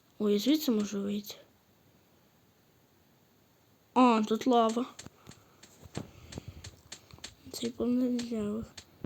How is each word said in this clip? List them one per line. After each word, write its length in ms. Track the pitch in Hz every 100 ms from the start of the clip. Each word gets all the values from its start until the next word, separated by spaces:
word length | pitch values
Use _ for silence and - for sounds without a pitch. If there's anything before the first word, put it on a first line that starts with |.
| _ -
Ой, 140 | 208
я 60 | 202
звідси 320 | 226 311 277
можу 300 | 214 202 202
вийти. 340 | 202 208 - - - _ _ _ _ _ _ _ _ _ _ _ _ _ _ _ _ _ _ _ _ _ _ _ _
А, 300 | 240 254 220 214
тут 200 | 220 262
лава. 380 | 240 226 233 254 - - - - - - _ - - - - - - - - - - - - - - - - - - 262
Це, 180 | - 233
повне, 400 | - 233 247 254
нельзя. 560 | 247 233 226 208 220 214 - - _